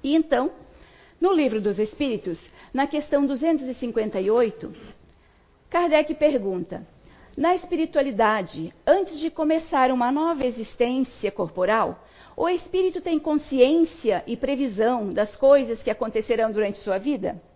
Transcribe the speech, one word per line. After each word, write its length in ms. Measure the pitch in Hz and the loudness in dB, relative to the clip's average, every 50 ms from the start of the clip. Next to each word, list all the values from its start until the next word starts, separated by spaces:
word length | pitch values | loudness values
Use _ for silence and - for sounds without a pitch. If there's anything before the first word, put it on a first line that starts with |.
| _ | _
E 120 | 269 294 | 2 2
então, 360 | 330 311 - 277 240 254 330 - - - - - - - - - - - - _ _ | 2 2 2 2 0 0 -2 -4 -8 -20 -20 -20 -20 -20 -20 -20 -20 -20 -20 _ _
no 100 | 320 370 | 0 2
Livro 300 | 392 330 294 254 214 220 | 4 4 2 2 0 0
dos 160 | 202 208 202 175 | -2 -2 0 0
Espíritos, 640 | 214 214 - - 302 269 226 202 - 185 165 160 - - - - - - - | -2 -4 -2 -4 -4 -2 -2 -4 -4 -6 -8 -8 -10 -20 -20 -20 -20 -10 -4
na 140 | 254 277 285 | -2 -2 -2
questão 380 | 302 302 294 - - 285 285 | -2 -4 -4 0 0 2 2
duzentos 420 | 269 277 247 277 330 330 294 269 254 | 2 0 0 0 0 0 0 -2 -6
e 60 | 254 | -8
cinquenta 440 | - - 240 226 226 214 214 - 202 | -6 -6 -4 -2 -2 -2 -2 -2 -2
e 120 | 190 196 | 0 2
oito, 420 | 220 240 247 220 - - - - - - - - - - - - - _ _ _ _ _ _ _ _ _ _ _ | 4 4 2 2 0 -6 -14 -14 -14 -16 -20 -20 -20 -20 -20 -20 -20 _ _ _ _ _ _ _ _ _ _ _
Kardec 440 | - 339 349 349 294 302 302 302 320 | -2 0 2 4 4 2 2 2 -2
pergunta: 720 | 302 302 302 285 247 196 196 185 180 175 - 180 170 - - - - _ - - - - - - | 2 2 2 2 2 -2 -2 -4 -4 -6 -8 -12 -14 -14 -18 -20 -20 _ -20 -20 -20 -20 -18 -8
"Na 200 | - 269 330 359 | -2 0 2 0
espiritualidade, 1160 | 359 359 - 359 302 320 320 - 320 269 277 233 196 226 208 214 - 185 165 - 160 160 175 - - _ | 0 -2 -6 -4 -4 -4 0 0 0 0 0 0 2 2 2 2 0 -2 -6 -8 -10 -10 -10 -12 -8 _
antes 340 | - 294 392 381 - 339 294 | 2 4 4 4 -2 -6 -6
de 100 | 311 320 | -6 -6
começar 600 | - - 320 302 311 320 320 - - 277 254 254 | -4 -2 0 0 0 0 -2 -2 0 2 2 2
uma 200 | 262 254 240 240 | 2 2 0 0
nova 340 | 269 294 311 330 339 277 262 | 0 0 0 0 0 0 -2
existência 840 | 254 226 233 220 - - - 240 240 254 262 262 - - - - 196 | -4 -4 -4 -10 -12 -2 -2 0 0 2 -2 -2 -4 -4 -6 -6 -6
corporal, 720 | - - - 156 - 190 185 185 214 226 196 - - - - - - - - - - | -4 -4 -6 -6 -2 -2 0 2 2 2 0 0 -4 -8 -16 -20 -20 -20 -20 -18 -6
o 120 | - - 339 | -2 0 0
espírito 540 | 359 339 - - - 370 370 370 349 370 | 0 -2 -4 -4 -2 0 0 0 -2 -4
tem 180 | - 359 330 302 | -4 -2 -2 -2
consciência 1040 | 311 330 302 294 294 - 269 269 247 262 311 339 330 320 - - - 226 196 175 - - | 0 0 -2 -2 -2 -2 4 4 6 6 6 4 2 2 0 -4 0 0 0 0 0 -4
e 100 | 190 - | -6 -4
previsão 720 | - 254 277 254 277 262 202 185 220 226 254 240 214 196 | -2 -2 -2 0 -2 -4 0 0 0 0 2 0 -2 -4
das 260 | 175 185 208 208 - | -2 -2 -2 -4 -2
coisas 460 | - - 269 285 285 262 220 233 233 - | 2 6 6 6 6 6 2 -6 -6 -4
que 60 | - | -6
acontecerão 640 | 214 - 254 220 - 226 220 - 240 220 220 220 | -4 -4 -4 -4 -4 -4 -2 -2 0 0 0 0
durante 280 | 214 208 214 202 202 - | 0 0 -2 -2 -2 -6
sua 180 | - 214 190 190 | -4 -4 -4 -2
vida?" 440 | 196 269 294 226 185 180 - 175 - _ _ | -2 -2 -4 -2 -4 -6 -6 -8 -16 _ _